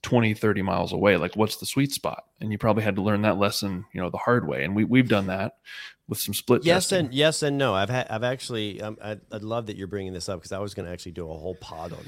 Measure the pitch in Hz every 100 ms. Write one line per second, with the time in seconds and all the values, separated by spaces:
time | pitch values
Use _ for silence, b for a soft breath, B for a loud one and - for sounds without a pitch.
0 | - 123 110 104 107 101 95 92 90 90
1 | 101 90 87 104 107 - - 135 139 -
2 | - - - - 110 104 113 107 104 98
3 | 104 101 107 92 101 - 101 90 - 95
4 | 90 87 - 123 73 65 76 101 107 127
5 | 123 104 95 95 104 - B B B -
6 | - 101 - 104 - 120 165 180 - 185
7 | 139 131 156 156 147 139 131 95 98 127
8 | - 110 123 135 - 117 107 95 107 107
9 | 104 107 - 107 107 117 110 90 92 101
10 | 95 92 - 90 - 98 101 101 87 90
11 | 90 85 80 80 87 90 - 80 82 -